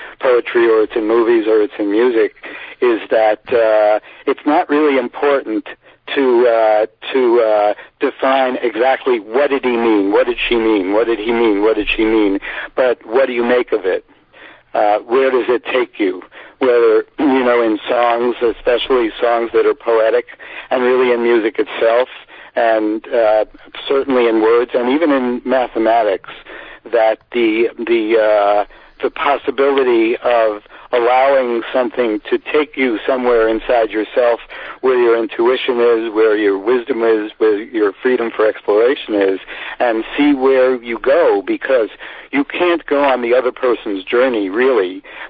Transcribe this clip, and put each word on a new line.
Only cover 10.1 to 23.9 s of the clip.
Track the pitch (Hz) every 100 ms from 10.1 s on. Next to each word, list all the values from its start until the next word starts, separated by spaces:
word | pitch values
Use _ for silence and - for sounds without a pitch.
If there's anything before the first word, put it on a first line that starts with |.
what | 107 127
did | 117 -
she | 120
mean, | 110 107 92
what | 104 117
did | 113
he | 107
mean, | 117 117 101
what | 107 107
did | 101
she | -
mean, | 110 110 104 98 - - - -
but | 127 113 117
what | 120 131
do |
you | 120 120
make | 123 123
of | 110 92
it? | 87 - _ _ - - - _
Uh, | - 107 104
where | 107 127 135
does | 127 110
it | 123
take | - 127 120 -
you? | 101 90 - - - -
Whether, | 131 120 117 110 - -
you | 156 131 123
know, | 120
in | 113 107 -
songs, | 123 120 120 123 117
especially | 120 104 - 120 - 131 113 -
songs | 120 117 113
that | 113 107
are | 104
poetic, | - 113 110 120 - - - - -
and | 131
really | 123 127 127
in | 120
music | 117 120 107 -
itself, | 107 - 113 117 127 - - - - -
and, | 117 113 107 110 -
uh, | 123 110 107 107 - - -
certainly | -